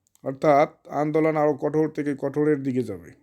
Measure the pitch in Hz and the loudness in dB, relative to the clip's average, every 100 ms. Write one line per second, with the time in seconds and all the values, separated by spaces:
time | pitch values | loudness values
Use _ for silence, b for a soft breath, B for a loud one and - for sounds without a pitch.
0 | _ _ 131 135 160 143 160 _ - 143 | _ _ -10 -2 4 4 4 _ -10 -4
1 | 151 156 156 156 151 135 151 156 156 156 | -2 0 0 2 0 0 -2 0 -2 -2
2 | 147 135 143 147 151 143 135 127 110 90 | -4 -4 -4 0 0 0 0 -2 -4 -8
3 | 85 - | -14 -20